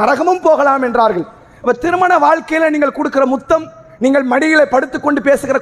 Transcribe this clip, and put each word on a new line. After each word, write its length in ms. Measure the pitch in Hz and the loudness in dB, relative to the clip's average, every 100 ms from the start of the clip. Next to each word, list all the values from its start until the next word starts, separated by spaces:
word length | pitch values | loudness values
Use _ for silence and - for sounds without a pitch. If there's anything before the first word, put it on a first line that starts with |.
நரகமும் 400 | 220 262 330 370 | 0 0 0 0
போகலாம்" 440 | 339 302 285 269 254 | 2 2 2 0 0
என்றார்கள். 380 | 240 226 180 156 - - - | 0 0 0 -6 -14 -20 -8
அப்ப 140 | 240 | -4
திருமண 400 | 240 339 359 359 349 | -4 -2 0 2 2
வாழ்க்கையில 500 | 294 320 - 311 320 | 2 0 -2 -2 0
நீங்கள் 280 | 302 285 269 | 0 -2 -2
கொடுக்கிற 280 | 302 277 269 | -4 0 0
முத்தம், 400 | 262 - 320 - - - - | -2 -2 -2 -2 -16 -20 -4
நீங்கள் 260 | 254 277 269 | 0 0 0
மடியில 340 | 247 311 311 285 | 0 2 2 2
படுத்துக்கொண்டு 560 | 254 277 311 294 285 | 0 -2 -4 -2 0
பேசுகிற 380 | 220 277 254 269 | 0 0 0 -4